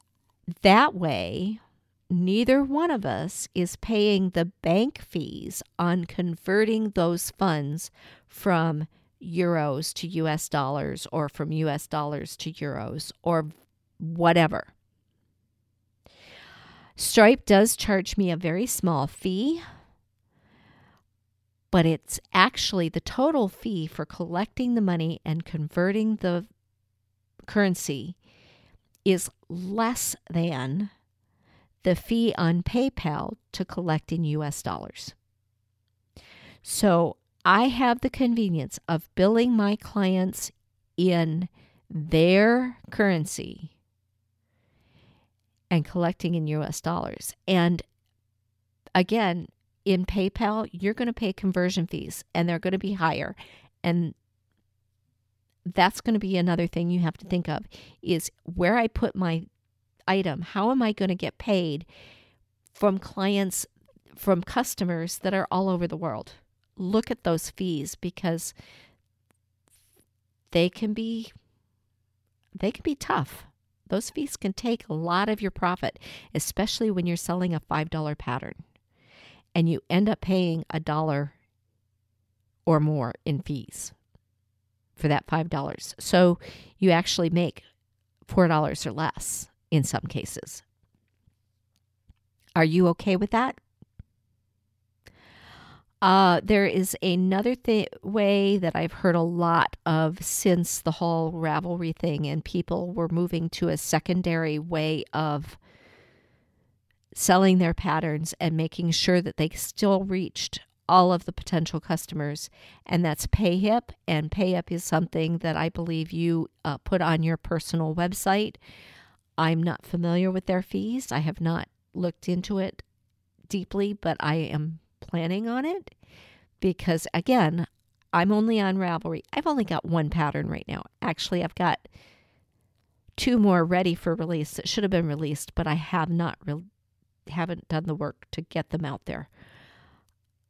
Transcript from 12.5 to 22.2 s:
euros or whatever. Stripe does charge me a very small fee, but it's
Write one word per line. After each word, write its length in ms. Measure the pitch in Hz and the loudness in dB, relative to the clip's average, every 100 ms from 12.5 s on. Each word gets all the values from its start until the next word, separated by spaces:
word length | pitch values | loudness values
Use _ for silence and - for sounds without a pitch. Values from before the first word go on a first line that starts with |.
euros 580 | 160 147 139 120 123 - - | -8 -6 -6 -8 -10 -12 -6
or 260 | 170 165 156 - _ _ _ - | 0 0 -2 -10 _ _ _ -12
whatever. 760 | 160 165 170 170 160 - - _ _ _ _ _ _ _ _ _ _ _ _ _ _ _ - - - - - - - | -8 2 4 6 4 0 -8 _ _ _ _ _ _ _ _ _ _ _ _ _ _ _ -20 -20 -20 -20 -20 -20 -18
Stripe 520 | - - - 214 269 - | -6 2 8 8 8 6
does 280 | 196 233 | 6 6
charge 440 | - - 190 185 - | 2 0 -2 -2 -2
me 120 | 185 | 0
a 60 | 165 | 0
very 300 | 175 175 254 | -2 -2 -4
small 400 | - 180 151 143 | -2 0 0 -2
fee, 560 | - 190 185 262 330 - - _ _ _ _ _ _ _ _ _ _ _ _ _ _ _ _ _ _ _ | -4 -4 -2 -2 -2 -8 -20 _ _ _ _ _ _ _ _ _ _ _ _ _ _ _ _ _ _ _
but 160 | 185 165 | 4 4
it's 340 | 156 - - | 2 -4 -12